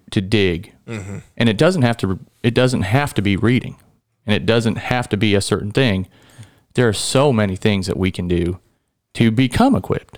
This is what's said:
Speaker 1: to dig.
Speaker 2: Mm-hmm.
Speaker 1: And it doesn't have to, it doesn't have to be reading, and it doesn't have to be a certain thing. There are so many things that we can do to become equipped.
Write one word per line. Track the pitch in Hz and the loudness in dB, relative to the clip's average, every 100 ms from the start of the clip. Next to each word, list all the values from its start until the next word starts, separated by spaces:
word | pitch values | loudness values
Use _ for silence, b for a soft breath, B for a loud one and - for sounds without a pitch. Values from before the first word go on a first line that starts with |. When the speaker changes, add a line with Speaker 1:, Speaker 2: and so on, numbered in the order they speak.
| - | -4
Speaker 1:
to | 110 | -4
dig. | 95 110 95 85 - _ - | 0 0 2 -2 -8 _ -14
Speaker 2:
Mm-hmm. | 110 101 98 - - | -12 -12 -14 -12 0
Speaker 1:
And | 117 | 0
it | 98 | 4
doesn't | 156 185 | 2 4
have | 120 117 | 0 0
to, | 95 90 - _ | -4 -4 -8 _
it | 120 123 | 0 2
doesn't | 127 131 | 2 0
have | 95 127 143 | 0 0 0
to | - | -2
be | 98 95 | 0 0
reading, | 117 127 - - _ _ _ _ - | 2 0 -2 -16 _ _ _ _ -4
and | 104 | -2
it | 92 | 2
doesn't | 117 113 - | 0 0 -4
have | - 123 120 | -4 -4 -2
to | 101 | -2
be | 110 98 | 2 0
a | |
certain | - 98 104 | 0 -2 -2
thing. | 135 131 95 90 b b b b b b | 0 0 0 -4 b b b b b b
There | - 120 | 0 2
are | |
so | 98 - 131 147 | 0 0 2 2
many | 110 101 92 | 2 0 0
things | 107 98 95 | 0 0 -2
that | - | -2
we | 92 | -2
can | - 90 | -2 -2
do | 87 87 90 _ _ _ _ _ | 0 0 -4 _ _ _ _ _
to | - 117 | 0 2
become | 110 131 - 262 - | 2 0 2 2 2
equipped. | - - - | -2 -6 -8